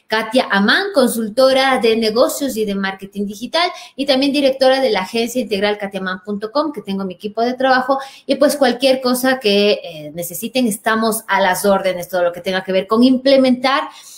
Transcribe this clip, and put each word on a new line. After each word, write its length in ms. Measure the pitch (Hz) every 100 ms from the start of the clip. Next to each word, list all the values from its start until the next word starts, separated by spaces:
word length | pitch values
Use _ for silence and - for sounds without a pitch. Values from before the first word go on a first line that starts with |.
| -
Katia 420 | 220 226 254 -
Amán, 380 | 196 208 311 392
consultora 840 | 294 247 233 220 220 262 269 269 262
de 180 | 226 226
negocios 580 | 220 214 311 - 277 220
y 100 | 208
de 100 | 196
marketing 500 | 196 196 196 202 202
digital 420 | 208 240 330 359 - - -
y 100 | 277
también 260 | 262 285
directora 480 | 285 277 269 262 262
de 120 | 262
la 80 | 202
agencia 420 | 190 226 233 254
integral 380 | 208 202 208 208
katiaman 420 | 196 196 185 185
punto 280 | - 208 214
com, 200 | 285 302
que 120 | 214
tengo 200 | 196 196
mi 120 | 190 175
equipo 260 | 214 208
de 140 | 233 254
trabajo 420 | 262 254 262 269 - - -
y 80 | 269
pues 200 | 285 294
cualquier 460 | 262 240 269 262
cosa 380 | 254 247 262 254
que, 420 | 214 202 208 202
eh, 280 | 175 160 151
necesiten, 540 | 160 160 175 233 254 240
estamos 560 | 202 226 226 226 214 -
a 140 | 190
las 240 | 190 180 202
órdenes, 440 | 196 190 180 170
todo 120 | 185
lo 100 | 175
que 100 | 175
tenga 220 | 190 185
que 100 | 190
ver 120 | 190 190
con 160 | 226
implementar 880 | 254 254 269 269 262 254 262 285 311 - -